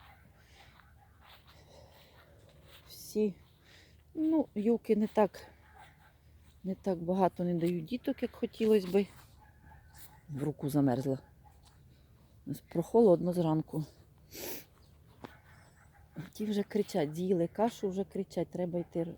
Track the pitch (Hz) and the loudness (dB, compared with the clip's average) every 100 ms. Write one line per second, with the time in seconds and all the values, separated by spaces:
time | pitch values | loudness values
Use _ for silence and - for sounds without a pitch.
0 | - - - - - - - - - - | -20 -20 -20 -20 -20 -20 -20 -20 -20 -20
1 | - - - - - - - - - - | -20 -20 -20 -20 -20 -20 -20 -20 -20 -20
2 | - - - - - - - - - - | -20 -20 -20 -20 -20 -20 -20 -20 -20 -18
3 | - 214 214 - - _ - - - - | -8 0 0 -2 -14 _ -20 -20 -20 -20
4 | _ - 311 320 - 208 208 233 - 208 | _ -4 0 2 0 -2 0 0 2 0
5 | 214 - 202 - - - - - - - | 2 2 2 0 -16 -20 -20 -20 -20 -20
6 | - _ - - - - 185 185 202 175 | -20 _ -20 -20 -20 -14 -10 -6 -4 -4
7 | 170 190 175 - 175 175 170 175 156 247 | -2 2 2 2 -2 0 0 -2 -4 -6
8 | - 262 240 - 233 - 220 214 185 190 | -4 -4 -6 -6 -8 -2 4 4 4 0
9 | 196 - - - - - - - - - | 0 -6 -20 -20 -20 -20 -20 -20 -20 -20
10 | - - - 135 147 - 143 147 139 123 | -20 -20 -12 -6 -4 -4 -2 2 2 2
11 | 139 135 - - - - - - - - | 0 -4 -6 -20 -20 -20 -20 -20 -20 -20
12 | - - - - - 147 - 165 165 226 | -20 -20 -20 -20 -12 -12 -6 -6 0 6
13 | 226 165 170 175 160 156 - 160 151 - | 6 6 4 0 2 0 -2 -6 -8 -12
14 | - - - - - - - _ - - | -20 -20 -20 -14 -12 -12 -16 _ -20 -20
15 | - - - - - - - - - - | -20 -20 -20 -20 -20 -20 -20 -20 -20 -20
16 | - - - - 214 202 202 208 202 190 | -18 -14 -14 -8 -2 -2 0 -2 0 0
17 | 147 156 185 180 170 - 233 - 196 185 | -2 -2 0 2 0 0 -2 0 -4 -4
18 | 196 185 190 - 165 170 180 175 165 170 | -4 -6 -6 -4 -4 -4 -4 -4 -4 -4
19 | 170 | -6